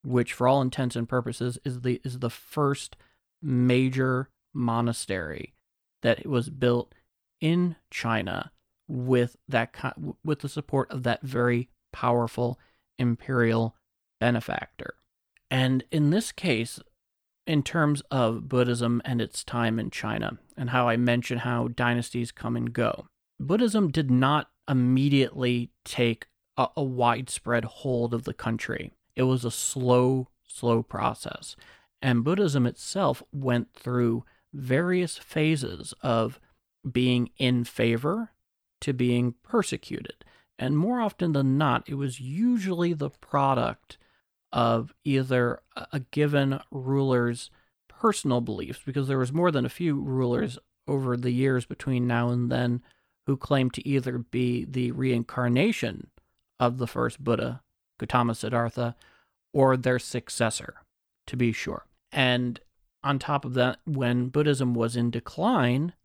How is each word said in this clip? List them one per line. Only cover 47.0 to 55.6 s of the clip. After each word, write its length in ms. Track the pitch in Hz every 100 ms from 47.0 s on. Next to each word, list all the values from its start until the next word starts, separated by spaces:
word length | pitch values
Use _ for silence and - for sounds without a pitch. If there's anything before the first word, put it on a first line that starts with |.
| 135 127 120 120 - _ _ _ _
personal 520 | - 226 202 143 123
beliefs, 400 | 120 107 - 120
because 240 | - 139 135
there 100 | 135
was 140 | 127
more 180 | 151 175
than 160 | 143 123
a 40 |
few 300 | - 175 139
rulers 580 | 139 131 123 120 - 123 _ _ -
over 300 | 139 131 123
the 140 | 123
years 340 | 123 135 127
between 420 | - - - 123 123
now 220 | 120 120
and 220 | 123 120
then 320 | 127 123 120 _ _ _ _ -
who 100 | 135
claimed 360 | - 139 127
to 120 | - -
either 320 | 139 127 123
be 460 | 120 123 123 123
the 280 | - 131 123
reincarnation 1160 | 127 131 120 117 - 123 123